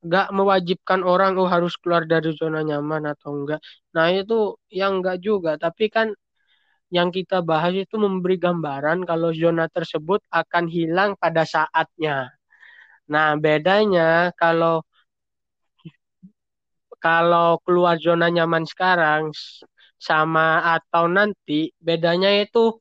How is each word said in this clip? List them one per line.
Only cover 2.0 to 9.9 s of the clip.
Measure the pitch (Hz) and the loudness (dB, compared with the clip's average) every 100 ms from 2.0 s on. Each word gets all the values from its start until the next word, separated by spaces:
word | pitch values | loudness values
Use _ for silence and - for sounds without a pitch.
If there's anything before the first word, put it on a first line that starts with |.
dari | 160 165 160 151 | 2 0 0 -4
zona | 160 156 | -4 -4
nyaman | 156 147 147 156 151 | -4 -4 -4 -4 -6
atau | 147 - | -8 -10
enggak. | 143 143 156 - - _ 170 | -10 -6 -8 -10 -20 _ 0
Nah, | 165 | 0
itu | 185 196 226 208 - _ | 0 0 -2 -2 -4 _
yang | 185 196 190 | -4 -2 0
enggak | 185 180 | -2 -4
juga. | 185 208 165 151 | -2 -2 -2 -2
Tapi | 220 - 220 | -4 -2 -2
kan | 226 226 208 _ _ _ _ _ _ _ | 0 -2 -4 _ _ _ _ _ _ _
yang | 175 175 | 0 0
kita | 180 180 185 | -2 -4 -4
bahas | 170 160 170 185 | 0 0 0 -2
itu | 190 220 | -4 -2
memberi | 208 190 180 185 | -2 0 -2 0
gambaran | 175 175 156 139 147 170 | 0 -2 -4 -4 -2 -2
kalau | 180 165 165 | -2 -2 -2
zona | 160 165 170 165 | 0 0 0 -2
tersebut | - 165 | -4 -6